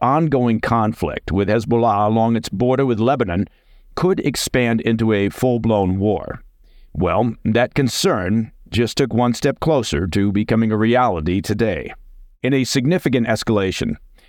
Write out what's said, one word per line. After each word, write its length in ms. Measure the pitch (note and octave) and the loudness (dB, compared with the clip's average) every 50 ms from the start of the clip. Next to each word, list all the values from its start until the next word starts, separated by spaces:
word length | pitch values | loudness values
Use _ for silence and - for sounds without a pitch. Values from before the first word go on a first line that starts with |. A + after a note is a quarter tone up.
ongoing 600 | - B2 C#3 D#3 E3 D#3 C#3 C3 B2 A#2+ A2+ A2 | 0 0 2 2 2 2 2 2 2 2 2 0
conflict 680 | - - A#2 A#2 G#2+ A2 - - F2+ D2+ - - - - | 0 0 0 2 2 0 -2 -2 -4 -4 -4 -8 -6 -2
with 200 | E2 G2 G2+ F#2 | -2 0 0 2
Hezbollah 580 | G#2+ A#2 G#2 - A#2 A#2 A#2 A#2 G#2 G2+ G#2 | 0 0 0 0 0 2 2 2 2 2 2
along 300 | G#2 A2 A2+ A2+ A#2 A#2 | 2 2 2 2 2 0
its 100 | A2 - | -2 -2
border 380 | - - F#2+ B2 B2+ C3 B2+ C#3 | -6 -4 -2 0 2 2 2 2
with 160 | C3 A#2 G#2 | 0 0 0
Lebanon 480 | A2+ B2+ C#3+ B2+ A#2 F#2 E2+ F#2 - - - _ _ _ - - - - - | 2 0 2 0 0 -2 0 -2 -4 -4 -8 _ _ _ -20 -20 -20 -14 -4
could 260 | - E3+ F#3 F#3+ - | -2 0 0 0 0
expand 580 | - D3 B2 - - - - C3 B2 A#2 A#2 A2+ | 0 -2 -4 -4 -6 -2 0 0 2 2 0 0
into 320 | - A2+ A#2 A2 A2+ A2 | 0 0 0 0 2 2
a 160 | G#2+ G2+ G2+ | 2 2 0
full-blown 720 | G2 - - B2 B2+ A#2+ A#2 A2 A2+ A2 G2+ G2 F2+ F#2 G2 | 0 -2 0 0 0 0 0 0 0 2 2 2 0 0 0
war. 420 | G2 G#2+ G2 E2 - - - - - - _ _ - - - - - - - | 0 0 0 -2 -4 -8 -12 -12 -14 -20 _ _ -20 -20 -20 -20 -20 -12 -6
Well, 420 | D#2 F2+ E2+ F2 G2+ A#2+ A#2+ - - - | -2 -2 0 2 0 0 -2 -4 -4 -4
that 300 | A2 G#2+ A#2+ B2 - - | 0 0 0 0 0 0
concern 800 | - C#3 A#2 - - - G3 D3+ G#2+ F2 F2+ G#2+ A2+ A2+ - - - - - | -2 -2 -2 -2 -2 0 0 0 0 0 0 0 -2 -2 -4 -10 -18 -18 -6
just 260 | - A#2 A#2+ A2 - | -2 -2 -2 0 0
took 180 | - C#3 A#2 A2+ | -2 -2 0 0
one 200 | A2+ B2 A#2+ A#2 | 0 0 0 0
step 260 | - - - - - | 0 -2 -2 -2 0
closer 480 | - D#3 D#3 C3 A2+ - - D2 F#2 | -2 0 0 0 0 -2 -2 -2 -2
to 240 | F2 - G#2 G2 G#2 | -2 0 0 0 2
becoming 400 | F#2+ G#2 G#2+ - A2+ A2 A2+ A2 | 0 0 0 2 2 2 2 2
a 60 | A2 | 2
reality 640 | G#2 A2 A2+ A#2+ B2 B2+ A#2 F#2+ E2 D#2 F2+ F2+ G2 | 2 2 2 4 2 2 2 0 -2 -2 -2 -2 -2
today. 520 | - - G#2 G#2+ A#2 G#2+ F2+ D2 B1 - - - - - - - - - - _ - | -2 -2 -2 0 0 -2 -2 -4 -6 -10 -14 -18 -20 -20 -20 -20 -20 -20 -14 _ -4
In 100 | C3 C#3 | -2 0
a 100 | C3+ B2+ | 0 0
significant 640 | - - C3+ B2 D3 F3 C#3 - C#3 A#2+ B2 A2+ | 0 -2 0 0 2 0 0 0 0 0 0 2
escalation, 680 | A#2 A2+ - - - A2 G2+ G2 F#2+ F2+ - - - - - - - - - _ | 0 -2 -2 0 0 0 0 0 0 -2 -2 -4 -4 -6 -8 -12 -20 -20 -20 _